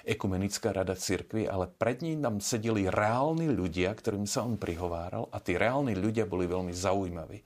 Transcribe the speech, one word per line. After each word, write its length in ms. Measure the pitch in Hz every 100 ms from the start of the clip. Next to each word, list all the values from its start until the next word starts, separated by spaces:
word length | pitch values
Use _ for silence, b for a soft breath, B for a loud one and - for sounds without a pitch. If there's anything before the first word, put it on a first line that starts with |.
Ekumenická 720 | - 110 101 92 98 - 110
rada 240 | 95 95 92
cirkvi, 480 | - 92 - 110 -
ale 240 | 95 90
pred 320 | - 113 139
ním 240 | 165 156 131
tam 160 | 104
sedeli 480 | - 117 113 107 92
reálni 640 | 92 107 123 147 165 165
ľudia, 400 | 98 90 85 90
ktorým 320 | 107 - 101 104
sa 200 | 127 117
on 120 | 104
prihováral, 720 | - 87 90 85 85 110 120
a 80 | 107
tí 200 | - 87
reálni 360 | 110 135 135
ľudia 320 | 95 107 110 98
boli 240 | 90 87
veľmi 240 | 92 90
zaujímaví. 640 | 87 95 98 92 85 80 107